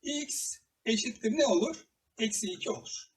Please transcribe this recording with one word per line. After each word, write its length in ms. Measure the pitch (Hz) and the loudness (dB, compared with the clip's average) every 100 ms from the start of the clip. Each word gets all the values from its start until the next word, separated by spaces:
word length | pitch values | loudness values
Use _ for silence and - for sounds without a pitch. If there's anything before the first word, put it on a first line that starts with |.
x 560 | - 294 294 - - - _ _ | -4 -4 -4 -4 -4 -8 _ _
eşittir 480 | - 220 247 226 220 | 0 0 0 -2 -2
ne 140 | 277 277 | 4 6
olur? 400 | 180 220 - - _ _ - | 6 4 -2 -12 _ _ -2
Eksi 280 | 220 - 202 | -2 0 -4
iki 240 | 180 - | -4 -4
olur. 420 | 120 - - - | -4 -6 -12 -14